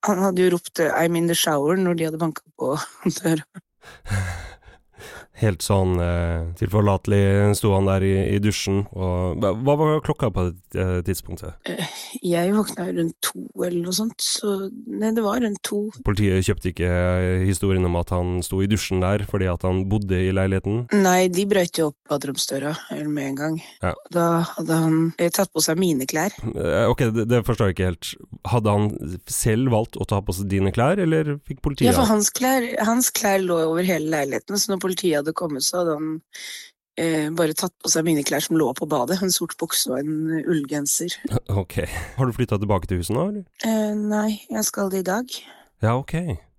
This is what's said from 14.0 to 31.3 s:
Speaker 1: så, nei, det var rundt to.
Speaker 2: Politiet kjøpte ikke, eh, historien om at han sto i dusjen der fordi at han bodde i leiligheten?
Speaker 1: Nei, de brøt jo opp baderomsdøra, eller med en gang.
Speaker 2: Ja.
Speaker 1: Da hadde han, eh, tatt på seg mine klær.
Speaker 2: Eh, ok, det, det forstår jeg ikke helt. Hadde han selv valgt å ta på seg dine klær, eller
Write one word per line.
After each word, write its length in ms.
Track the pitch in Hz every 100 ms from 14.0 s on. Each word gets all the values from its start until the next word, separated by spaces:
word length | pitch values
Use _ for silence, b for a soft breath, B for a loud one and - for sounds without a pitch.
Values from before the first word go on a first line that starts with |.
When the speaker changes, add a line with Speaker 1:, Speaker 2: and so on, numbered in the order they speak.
| 220 -
Speaker 1:
så, 300 | - - 214 196 190
nei, 380 | 214 - 202 214
det 140 | 220 214
var 160 | 226
rundt 160 | 233 202
to. 200 | - 202 214 - -
Speaker 2:
Politiet 400 | 98 104 92 92
kjøpte 240 | 101 92
ikke, 160 | - 87
eh, 560 | 87 90 90 90 92
historien 400 | 92 92 98 95
om 140 | 90 87
at 140 | 85 90
han 220 | 90 90 85
sto 140 | 95
i 60 | 98
dusjen 320 | 104 - 92
der 220 | 90 101 98
fordi 220 | 104 92
at 140 | 87 92
han 140 | 92 98
bodde 240 | 107 101 92
i 160 | 92
leiligheten? 540 | 95 95 95 98 110 123 208
Speaker 1:
Nei, 320 | 190 180 185
de 160 | 180 202
brøt 300 | 202 175 156
jo 60 | 156
opp 80 | 143 _
baderomsdøra, 640 | 147 139 135 - 135 139 160 - -
eller 160 | 151
med 160 | 147 139
en 20 | 135
gang. 240 | 151 160 B B
Speaker 2:
Ja. 80 | 95 - - 170
Speaker 1:
Da 140 | 170 165 165
hadde 260 | - 165 160 160
han, 120 | 160 165 -
eh, 100 | 170 -
tatt 160 | 190
på 80 | - 151
seg 100 | 165
mine 240 | 185 143 131
klær. 240 | 156 180 - 117
Speaker 2:
Eh, 400 | - - 80 113
ok, 220 | 120 123
det, 160 | 110 110
det 160 | 123
forstår 300 | 110 120 101
jeg 20 | 90
ikke 140 | 92
helt. 220 | 85 - - - - - 120
Hadde 160 | 107
han 160 | 104 104 - 73 92 -
selv 480 | - - 110 131 113
valgt 240 | 117 -
å 80 | -
ta 140 | 101
på 80 | 98
seg 160 | 90 101
dine 240 | 98 95
klær, 240 | 107 123 196
eller 380 | 175 160 151